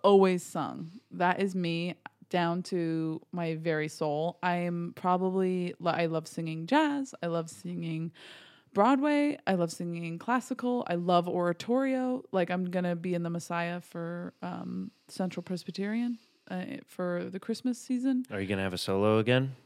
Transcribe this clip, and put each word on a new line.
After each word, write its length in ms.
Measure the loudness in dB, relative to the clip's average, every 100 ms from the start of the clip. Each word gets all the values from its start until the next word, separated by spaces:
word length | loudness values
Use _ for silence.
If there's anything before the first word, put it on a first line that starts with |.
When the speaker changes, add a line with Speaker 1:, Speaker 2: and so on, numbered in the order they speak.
Speaker 1:
always 400 | 8 8 8 4
sung. 480 | -2 -4 -4 -6 -12 -14 -10
That 280 | 0 2 2
is 140 | 0
me 400 | 0 0 0 -2 -6 -14 _ -2
down 320 | 0 2 0
to 580 | -2 -2 0 0 -2 -4 -8
my 240 | -4 -4 -2
very 320 | 0 0 -2
soul. 500 | -2 -2 0 -2 -2
I 140 | 0 0
am 340 | 0 -2 -6 -2
probably, 760 | 0 2 2 2 2 0 -2 -2
lo-, 100 | -2
I 160 | 0 0
love 200 | 0 -4
singing 380 | -6 -6 -4 2
jazz. 480 | 2 4 0 -6 -6
I 40 | -4
love 240 | -2 -4
singing 640 | -8 -8 -6 -4 -4 -6 -10 -18 -20 -20 -20 _
Broadway. 640 | 4 6 6 4 2 2 0 0
I 80 | 2
love 160 | 0
singing 460 | -2 -6 -6 -6 -6
classical. 680 | -2 -2 -2 -4 -2 -2 0
I 60 |
love 340 | 0 4 4 4
oratorio. 920 | 2 0 0 0 2 2 0 0 -4 -2
Like, 180 | 0 2
I'm 200 | 0 -2
gonna 240 | -2 0 -2
be 180 | -2
in 100 | -2
the 60 | -2
Messiah 500 | -4 -4 -4 -2 -6
for, 520 | -8 -8 -8 -8 -10 -10
um, 480 | -8 -8 -8 -8 -10 -14 -12
Central 340 | -6 -4 -4
Presbyterian, 760 | -8 -8 -8 -6 -4 -2 -4 -6 _ _ -10
uh, 140 | -8 -6 -10 -12
for 380 | -6 -4 -4
the 160 | -4 -6
Christmas 380 | -6 -4 -2 -2
season. 460 | -2 0 2 0 -2
Speaker 2:
Are 100 | -2
you 60 | 0
gonna 160 | 0
have 100 | 0
a 40 | -2
solo 400 | 0 4 4 4
again? 380 | 4 2 2 -6